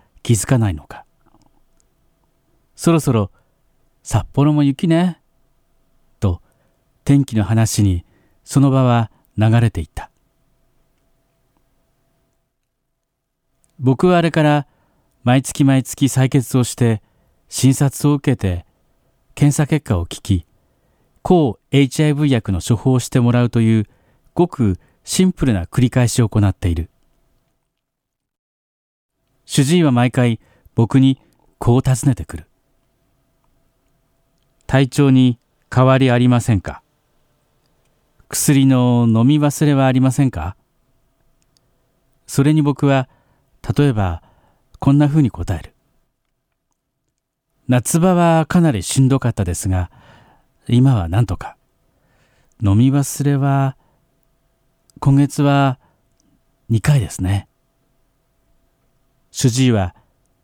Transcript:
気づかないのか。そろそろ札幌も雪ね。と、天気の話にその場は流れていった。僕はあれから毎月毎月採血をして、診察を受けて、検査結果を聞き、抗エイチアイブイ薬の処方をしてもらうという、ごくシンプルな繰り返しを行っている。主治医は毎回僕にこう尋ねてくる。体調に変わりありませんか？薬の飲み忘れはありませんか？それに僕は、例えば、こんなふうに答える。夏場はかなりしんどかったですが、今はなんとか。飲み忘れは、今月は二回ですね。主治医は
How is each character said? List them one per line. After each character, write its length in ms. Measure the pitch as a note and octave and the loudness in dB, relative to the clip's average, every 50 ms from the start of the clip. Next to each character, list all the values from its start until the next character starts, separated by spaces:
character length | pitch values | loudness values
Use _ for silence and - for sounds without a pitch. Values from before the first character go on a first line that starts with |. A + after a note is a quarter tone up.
| _ _ _ _ - | _ _ _ _ -4
気 100 | - A#2+ | -2 -2
づ 140 | G#2+ - | -2 0
か 120 | - - A#2 | 0 0 0
な 120 | A2+ G2+ | 0 -2
い 40 | E2+ | -4
の 120 | D2 - | -6 -10
か。 180 | - - - - _ _ _ _ _ _ _ _ _ _ _ _ _ _ _ _ _ _ _ _ _ _ _ _ _ _ _ _ _ _ _ _ _ _ | -16 -20 -20 -20 _ _ _ _ _ _ _ _ _ _ _ _ _ _ _ _ _ _ _ _ _ _ _ _ _ _ _ _ _ _ _ _ _ _
そ 180 | - - E3+ E3 | -4 0 0 0
ろ 60 | D#3+ | 0
そ 140 | - D3 B2 | 0 0 0
ろ 180 | A2+ G2+ - _ _ _ _ _ _ _ _ _ _ _ _ _ _ _ | 0 -2 -4 _ _ _ _ _ _ _ _ _ _ _ _ _ _ _
札 240 | - - G#2+ - - - | -4 -4 -4 -4 -4 -2
幌 200 | C#3 C#3+ D3+ D3+ | 0 0 2 2
も 100 | D3 D3 | 2 0
雪 260 | C#3 C3+ - - E3 | 0 -2 -2 -2 0
ね。 320 | E3 E3 F3+ F#3 E3 _ _ _ _ _ _ _ _ _ _ _ _ _ _ _ _ _ _ _ _ - | 0 0 0 -2 -4 _ _ _ _ _ _ _ _ _ _ _ _ _ _ _ _ _ _ _ _ -6
と、 220 | - F#2+ F2 - _ _ _ _ _ _ _ _ _ _ _ _ - | -4 -4 -4 -6 _ _ _ _ _ _ _ _ _ _ _ _ -2
天 200 | - C#3 C#3+ C3+ | 0 2 2 2
気 120 | - A2+ | 0 -2
の 80 | G#2+ G2+ | -4 -2
話 380 | G2 A2+ A2+ A2+ G#2 - - G#2 | 0 0 0 0 0 0 0 0
に 220 | G2 F#2 F2 - _ _ _ _ _ _ _ _ | 0 0 -2 -6 _ _ _ _ _ _ _ _
そ 160 | - - C#3+ | -4 0 2
の 120 | C3+ C#3+ | 2 2
場 120 | C3 C3 C3 | 2 2 2
は 280 | B2 A#2+ A#2 A2+ - _ _ _ _ _ | 2 2 0 -2 -4 _ _ _ _ _
流 140 | - A2 A2 A2 A#2 | 0 0 2 2 2
れ 100 | A#2 A2+ | 2 0
て 100 | - F2+ | -2 -4
い 40 | D#2+ | -10
っ 60 | - - | -10 -12
た。 160 | - - - _ _ _ _ _ _ _ _ _ _ _ _ _ _ _ _ _ _ _ _ _ _ _ _ _ _ _ _ _ _ _ _ _ _ _ _ _ _ _ _ _ _ _ _ _ _ _ _ _ _ _ _ _ _ _ _ _ _ _ _ _ _ _ _ _ _ _ _ _ _ _ _ _ - | -18 -20 -20 _ _ _ _ _ _ _ _ _ _ _ _ _ _ _ _ _ _ _ _ _ _ _ _ _ _ _ _ _ _ _ _ _ _ _ _ _ _ _ _ _ _ _ _ _ _ _ _ _ _ _ _ _ _ _ _ _ _ _ _ _ _ _ _ _ _ _ _ _ _ _ _ _ -4
僕 300 | C3 B2+ C3+ - - F3+ | -2 -2 0 2 2 2
は 100 | F3+ F3 | 2 2
あ 40 | E3 | 2
れ 80 | E3 | 0
か 120 | - E3 D3+ | 0 0 2
ら 240 | D3+ D3 D3 C#3 _ _ _ _ _ _ _ _ _ _ _ - | 2 2 0 -2 _ _ _ _ _ _ _ _ _ _ _ -2
毎 200 | A#2+ B2+ C#3 C3 | 0 0 0 0
月 200 | - - - D3 | -2 -2 0 2
毎 180 | C3+ C3+ C3+ B2 | 2 2 0 -2
月 240 | - - - C#3+ | -4 -6 -4 -2
採 240 | B2+ - C3+ C3 C3 | -2 0 0 0 0
血 260 | - C#3 A#2+ - - | 0 -2 -2 0 -2
を 80 | C3 A#2+ | -2 -2
し 100 | - - | -2 -2
て、 280 | - B2 A#2 A2+ G#2 _ _ _ _ _ _ _ _ _ _ | -2 0 0 -2 -2 _ _ _ _ _ _ _ _ _ _
診 260 | - - - C3 C3+ | -6 0 0 2 2
察 340 | - D3 C#3 - - - D3 | 2 0 -2 -2 -2 -2 0
を 60 | D3 | 0
受 180 | C#3+ - C#3 B2+ | 0 0 -2 -2
け 40 | |
て、 280 | - - F#2+ F2+ F2 - _ _ _ _ _ _ _ _ _ _ _ _ _ - | -2 -2 -4 -4 -6 -10 _ _ _ _ _ _ _ _ _ _ _ _ _ -4
検 200 | - D3 D3 C#3 | 0 0 0 2
査 120 | - D3+ | 0 -2
結 220 | C3 D#3+ D3 - - | -2 -2 -4 -2 -2
果 100 | G#2 F2 | -4 -4
を 80 | F2 | -4
聞 160 | - - - - | -6 -10 -10 -6
き、 240 | - G2+ F2 - _ _ _ _ _ _ _ _ _ _ _ _ _ _ _ - | -4 -4 -4 -4 _ _ _ _ _ _ _ _ _ _ _ _ _ _ _ -2
抗 360 | - F#3 F3 D3+ B2 G2 _ _ _ | 0 2 2 2 0 -4 _ _ _
エ 120 | - C#3 C#3 | 0 2 2
イ 60 | B2+ | 2
チ 120 | - - D#3 | 0 0 0
ア 60 | D3+ | 0
イ 60 | D3 | 0
ブ 120 | C#3+ D3+ | 0 0
イ 40 | C#3+ | 0
薬 220 | C3 A2+ - - G2 | 0 0 -2 -2 -4
の 80 | F2 | -4
処 160 | - - B2 | -2 -2 -2
方 180 | - - C3 C3 | 0 0 0 0
を 40 | B2+ | 0
し 120 | - - | -2 -2
て 100 | - C3+ | 0 0
も 100 | A#2+ A#2+ | 2 2
ら 140 | A#2+ B2 A#2+ | 2 0 0
う 60 | A#2+ | 0
と 100 | - A#2 | 0 0
い 200 | A2+ A2 A2+ A2 | 0 2 0 0
う、 60 | G#2 - _ _ _ _ _ _ _ _ - | -2 -4 _ _ _ _ _ _ _ _ -2
ご 140 | - F3 E3+ | -2 -2 -2
く 320 | - - A#2+ G2+ F2+ - _ _ _ _ _ | -2 -2 -2 -2 -2 -4 _ _ _ _ _
シ 200 | - - - F#3 | -6 -2 0 0
ン 80 | F#3 F3 | 0 0
プ 140 | - D#3+ | -2 -2
ル 60 | C3+ A2 | -2 -2
な 120 | F#2 E2+ | -2 -4
繰 180 | - - - B2 | -6 -2 0 0
り 80 | A#2+ | 0
返 180 | - C3+ B2 A2+ | 2 0 0 0
し 140 | - - A#2+ | 0 0 -2
を 60 | G#2 | 0
行 120 | - G#2+ | 0 0
っ 140 | G#2 G2 F#2 | 0 0 0
て 140 | - - F2+ | -2 -4 -4
い 60 | E2 | -4
る。 160 | D#2+ E2 - _ _ _ _ _ _ _ _ _ _ _ _ _ _ _ _ _ _ _ _ _ _ _ _ _ _ _ _ _ _ _ _ _ _ _ _ _ _ _ _ _ _ _ _ _ _ _ _ _ _ _ | -4 -6 -10 _ _ _ _ _ _ _ _ _ _ _ _ _ _ _ _ _ _ _ _ _ _ _ _ _ _ _ _ _ _ _ _ _ _ _ _ _ _ _ _ _ _ _ _ _ _ _ _ _ _ _
主 200 | - - D#3 C#3 | -6 -2 -2 0
治 140 | C3 E3+ F3+ | 2 2 2
医 40 | E3 | 2
は 100 | D3 B2 | 2 2
毎 180 | A#2+ B2 B2+ | 2 0 0
回 300 | - C3+ B2 A#2+ A2+ - _ _ _ _ _ _ _ | 0 0 -2 -2 -2 -4 _ _ _ _ _ _ _
僕 260 | - A#2 - - C3+ | -2 0 2 2 2
に 200 | C3 C3+ C3 - _ _ _ _ _ _ _ - | 2 2 0 -2 _ _ _ _ _ _ _ -6
こ 180 | - A#2+ A#2+ | -2 0 0
う 60 | C3 B2+ | 0 0
尋 260 | C3 C3 - - C#3+ | 0 -2 -2 0 -2
ね 60 | A#2+ | -2
て 100 | - E2 | -4 -6
く 140 | - - D#2 | -14 -14 -18
る。 80 | D#2 _ _ _ _ _ _ _ _ _ _ _ _ _ _ _ _ _ _ _ _ _ _ _ _ _ _ _ _ _ _ _ _ _ _ _ _ _ _ _ _ _ _ _ _ | -18 _ _ _ _ _ _ _ _ _ _ _ _ _ _ _ _ _ _ _ _ _ _ _ _ _ _ _ _ _ _ _ _ _ _ _ _ _ _ _ _ _ _ _ _
体 220 | - - C3+ C#3 B2+ | -2 0 0 0 0
調 220 | - - C#3+ C#3 | 0 0 2 4
に 280 | C3 C3 B2+ B2+ A#2+ - _ _ _ _ _ - - | 4 4 4 2 0 -2 _ _ _ _ _ -4 0
変 100 | B2+ C3 | 2 2
わ 140 | C3 C3 C3 | 4 4 2
り 120 | C3+ C3 | 2 2
あ 80 | B2 B2 | 2 2
り 100 | B2 B2 | 2 2
ま 120 | B2 A#2+ | 2 0
せ 140 | - - A2+ | 0 0 -2
ん 60 | F#2+ | -2
か？ 220 | - - - - _ _ _ _ _ _ _ _ _ _ _ _ _ _ _ _ _ _ _ _ _ _ _ _ _ _ _ _ _ - | -2 -6 -14 -16 _ _ _ _ _ _ _ _ _ _ _ _ _ _ _ _ _ _ _ _ _ _ _ _ _ _ _ _ _ -12
薬 380 | - - - - D3 C3+ C3+ | -8 -4 0 0 2 4 4
の 400 | C3+ C3 B2+ B2 B2 A#2+ A#2+ A#2+ A#2 | 4 2 2 2 2 2 2 2 2
飲 180 | A2 A2+ A#2 | 2 2 2
み 140 | C3 D3+ D3+ | 2 2 2
忘 260 | D3 D3 - - D#3+ | 0 -2 -2 -2 0
れ 80 | D3 C#3+ | 0 0
は 120 | C3+ C3+ | 2 2
あ 60 | C3 B2+ | 2 2
り 80 | C3 | 2
ま 120 | C3 C3 B2+ | 0 0 0
せ 120 | - C#3+ | 0 -2
ん 60 | B2+ | -2
か？ 260 | - - D#2 F2 - _ _ _ _ _ _ _ _ _ _ _ _ _ _ _ _ _ _ _ _ _ _ _ _ _ _ _ _ _ _ _ _ _ _ | -2 -6 -10 -10 -12 _ _ _ _ _ _ _ _ _ _ _ _ _ _ _ _ _ _ _ _ _ _ _ _ _ _ _ _ _ _ _ _ _ _
そ 180 | - - - C3+ | -8 -2 0 0
れ 100 | D3 D#3 | 2 2
に 80 | D#3 C#3+ | 2 0
僕 240 | C#3+ C#3 - - | 0 -2 0 0
は、 220 | C#3 C#3 C3+ B2+ - _ _ _ _ _ _ _ _ _ _ - - - | 0 0 0 -2 -6 _ _ _ _ _ _ _ _ _ _ -10 -6 -2
例 120 | - D3 C#3+ | 0 0 0
え 40 | A#2+ | 0
ば、 300 | G#2+ G2 F2+ E2 E2 _ _ _ _ _ _ _ _ _ _ _ - | 0 -2 -4 -4 -8 _ _ _ _ _ _ _ _ _ _ _ -4
こ 140 | - C#3 C#3 | 0 2 2
ん 60 | C#3+ | 2
な 100 | D3+ C#3+ | 2 2
ふ 80 | C#3+ | 2
う 60 | D#3+ C#3+ | 0 0
に 80 | A2 | 0
答 280 | - - E2+ - F#2+ D2 | -2 -6 -8 -8 -8 -8
え 20 | |
る。 140 | - - _ _ _ _ _ _ _ _ _ _ _ _ _ _ _ _ _ _ _ _ _ _ _ _ _ _ _ _ _ _ _ _ _ _ _ _ _ _ _ | -10 -14 _ _ _ _ _ _ _ _ _ _ _ _ _ _ _ _ _ _ _ _ _ _ _ _ _ _ _ _ _ _ _ _ _ _ _ _ _ _ _
夏 320 | - B2+ B2 G#2+ - - E3 | -2 -2 -2 0 0 0 2
場 160 | E3 F#3+ F3+ | 2 2 2
は 320 | F3 E3+ E3+ E3 E3 D#3+ | 2 2 2 2 2 0
か 140 | - - F3+ | 0 2 2
な 100 | E3+ D#3+ | 2 2
り 120 | B2 G2 E2+ | 0 -2 -4
し 180 | - - C3+ C3+ | -4 0 0 2
ん 60 | B2+ | 2
ど 100 | C3+ C3 | 2 0
か 120 | - A#2 | -2 -2
っ 40 | - | -4
た 100 | - G2+ | -4 -4
で 100 | F2 F2 | -4 -4
す 140 | - - G2 | -6 -4 -4
が、 220 | F#2 F2+ F2 - _ _ _ _ - _ _ _ _ _ _ _ _ _ _ - | -2 -2 -4 -6 _ _ _ _ -20 _ _ _ _ _ _ _ _ _ _ -2
今 260 | A#2+ A#2+ B2+ C#3 C3 | 0 2 2 2 2
は 140 | G#2+ F2 E2 | 0 -2 -2
な 140 | F2 A2 A#2+ | -2 -2 -2
ん 40 | |
と 100 | - F2+ | -2 -4
か。 200 | - - - - _ _ _ _ _ _ _ _ _ _ _ _ _ _ _ _ _ _ _ _ - G#2+ | -10 -12 -14 -20 _ _ _ _ _ _ _ _ _ _ _ _ _ _ _ _ _ _ _ _ -4 -2
飲 160 | G2 G2 G#2+ | 0 2 4
み 140 | B2 C3+ C3 | 4 2 2
忘 320 | C#3+ C#3 - - - C3+ | 0 -2 -4 -6 -4 -2
れ 120 | C#3+ C#3+ | -2 -2
は、 400 | C3+ C3+ C#3 C#3 C#3 C3+ C3+ C3 _ _ _ _ _ _ _ _ _ _ _ _ _ _ _ _ _ _ _ _ _ _ _ - - | 0 0 0 0 0 -2 -4 -6 _ _ _ _ _ _ _ _ _ _ _ _ _ _ _ _ _ _ _ _ _ _ _ -12 -4
今 160 | - C#3 C#3 | 0 2 2
月 260 | C#3 C#3+ C3+ - - C#3+ | 2 2 0 0 -2 0
は 360 | C#3+ C#3 C#3 C#3 C3+ C3 - _ _ _ _ _ _ _ _ _ _ _ _ _ _ _ _ _ - | 0 0 0 0 -2 -4 -6 _ _ _ _ _ _ _ _ _ _ _ _ _ _ _ _ _ -4
二 120 | A#2 A2 | -4 -2
回 200 | - - D3 C#3 | 0 2 2 2
で 100 | G2+ E2+ | 0 -4
す 120 | - - F#2 | -6 -6 -4
ね。 260 | F#2 G2 G2+ - _ _ _ _ _ _ _ _ _ _ _ _ _ _ _ _ _ _ _ _ _ _ _ _ _ _ _ _ _ _ _ _ _ _ _ _ _ - | -4 -4 -4 -6 _ _ _ _ _ _ _ _ _ _ _ _ _ _ _ _ _ _ _ _ _ _ _ _ _ _ _ _ _ _ _ _ _ _ _ _ _ -6
主 180 | - - C3 | -2 -2 0
治 160 | A2+ C3 C3+ | 0 2 0
医 60 | B2+ A#2 | 2 2
は 220 | G#2 F#2 F2+ - _ _ _ _ _ _ _ _ _ | 0 -2 -4 -8 _ _ _ _ _ _ _ _ _